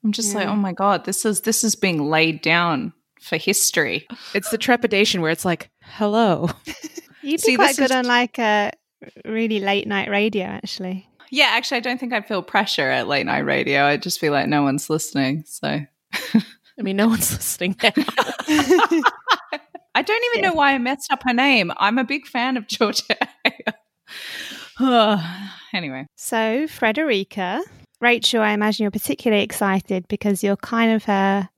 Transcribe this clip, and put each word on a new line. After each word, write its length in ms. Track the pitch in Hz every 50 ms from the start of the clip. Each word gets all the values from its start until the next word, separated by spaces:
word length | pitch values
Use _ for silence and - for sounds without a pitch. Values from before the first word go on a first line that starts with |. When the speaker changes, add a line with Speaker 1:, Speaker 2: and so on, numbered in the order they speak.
Speaker 1:
I'm 100 | - 220
just 220 | 208 - 220 214 202
like, 100 | 208 190
Speaker 2:
Yeah. 60 | 170
Speaker 1:
"Oh 40 | 208
my 160 | 208 202 190
God, 320 | 175 - 190 202 196 170 -
this 220 | - 202 - -
is, 160 | 220 208 -
this 200 | - 220 220 -
is 140 | - 220 196
being 320 | - - 190 175 156 147 147
laid 320 | 160 160 160 160 160 143
down 540 | - 160 165 170 175 170 160 127 147 170 - _ _ _ _ _
for 160 | - - -
history." 720 | 160 - - - - - - - 175 151 120 85 139 - _ - - - - -
Speaker 3:
It's 160 | 202 190 -
the 80 | 226 220
trepidation 640 | - - 247 233 233 240 214 196 208 220 - 185
where 80 | 165 156
it's 120 | 165 - -
like, 260 | 185 170 - - _ _ _
"Hello." 680 | _ - - - 214 208 208 226 233 208 170 - 160 170 - - _ - 302 - -
<laughs> 380 | 320 - - - _ - _
Speaker 2:
You'd 100 | - 277
be 60 | 302 330
Speaker 1:
See, 180 | - 440 -
Speaker 2:
quite 120 | - 403 285
Speaker 1:
this 80 | 269 294
Speaker 2:
good 60 | 277
Speaker 1:
is 40 | 254 262
Speaker 2:
on, 80 | 254 247
like, 340 | 247 240 240 247 233 - -
a 320 | 240 214 214 208 208 190 - _ _ _ _ _ - - _ - -
really 340 | - 220 220 226 220 220 208
late 300 | 190 196 202 202 - 214
night 200 | 202 196 - -
radio, 360 | 202 202 208 220 214 202 180
actually. 640 | - 196 - - 202 - - 190 185 185 190 - _ _ _ - -
Speaker 1:
Yeah, 180 | 254 277 285 247
actually, 280 | 208 233 247 - 285 240
I 20 |
don't 180 | 233 254 240 254
think 140 | 262 240
I'd 160 | 247 214 208 -
feel 140 | 220 185
pressure 460 | 180 - - 208 208 202 - - 143 131
at 200 | 131 127 123 92
late 180 | 143 143 -
night 140 | - - 143
radio. 440 | 147 139 139 135 135 139 139 139 143
I'd 160 | 143 147 143
just 180 | - 180 - -
be 100 | - 151
like, 160 | 143 139 - -
"No 140 | 147 147
one's 260 | 143 139 135 143 - -
listening," 540 | 156 160 - - - 139 135 131 139 156 151
so. 340 | - - - - 147 147 151 147 _ _ _
<laughs> 140 | _ _
Speaker 3:
I 680 | - - - - - 220 - - - _ _ _ _ -
mean, 140 | 233 196 190
no 120 | 196 208 226
one's 240 | 226 196 - -
listening 420 | - - - - - - 175 180 190 -
now. 80 | - 220 -
<laughs> 40 | - - - - - 240 - - - - - 302 302 285 262 349 359 453 - 339 320 277 427 - - - - 440 - - - - 294 - _ _ - _ _ _
Speaker 1:
I 80 | 247
don't 220 | 262 381 415 466 480 480
even 120 | 480 453 392
Speaker 2:
Yeah. 60 | 381
Speaker 1:
know 40 | 339
why 200 | 320 285 277 277
I 40 | 262
messed 320 | 240 247 277 277 - -
up 120 | 285 269 -
her 100 | 262 240
name. 380 | 240 262 285 269 226 185 170 - -
I'm 200 | - 202 220 262
a 60 | 254
big 220 | - 277 302 - -
fan 280 | - 254 240 254 262
of 120 | 247 208 -
Georgia 480 | - - 233 208 - - - - - - - - - _ _
<laughs> 0 |
Heyer. 300 | - - - - - - _ _ _ _ _ _ - - - - - - - - - - - - - - -
<sighs> 720 | 247 262 247 233 214 214 214 190 160 165 180 190 202 196 - - - - -
Anyway. 320 | 196 170 143 131 131 135 - _
Speaker 2:
So, 500 | - - - - 226 220 220 220 262 302 311
Frederica. 960 | - - 254 220 214 294 320 302 233 196 196 _ - 208 185 180 196 277 370 392 - - - _ _ _
Rachel, 400 | 240 240 240 233 226 - - 226
I 100 | 214 214
imagine 320 | 208 208 214 214 208 - 220
you're 60 | 202
particularly 500 | - 214 - - 277 - - 240 214 208
excited 640 | 202 214 - - 208 196 190 190 - - 196 185 175 _
because 340 | 214 202 - 214 202 185 -
you're 120 | 202 202
kind 360 | - - - 233 226 226 226
of 120 | 220 220 -
her 420 | - 202 196 196 196 196 202 190 185 _